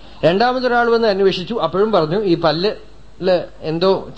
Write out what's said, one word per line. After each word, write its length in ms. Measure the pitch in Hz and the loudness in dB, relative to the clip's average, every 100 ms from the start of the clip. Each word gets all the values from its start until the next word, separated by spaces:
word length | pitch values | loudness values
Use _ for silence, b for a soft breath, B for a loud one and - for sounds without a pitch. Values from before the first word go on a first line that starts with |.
| B B 151 | B B 0
രണ്ടാമതൊരാൾ 640 | 190 247 254 247 240 240 | 2 0 0 0 2 2
വന്ന് 180 | 233 226 | 2 2
അന്വേഷിച്ചു. 460 | 190 190 185 175 | 2 2 0 -4
അപ്പോഴും 380 | 233 156 180 220 | -4 -2 0 2
പറഞ്ഞു, 300 | 196 156 190 | 2 2 0
"ഈ 200 | 202 165 | 0 2
പല്ലില് 1000 | 165 151 202 - - - - - 180 180 - - | 2 0 -2 -4 -12 -20 -20 -6 0 0 -2 -10
എന്തോ 500 | 156 160 190 185 - | -6 0 2 0 -2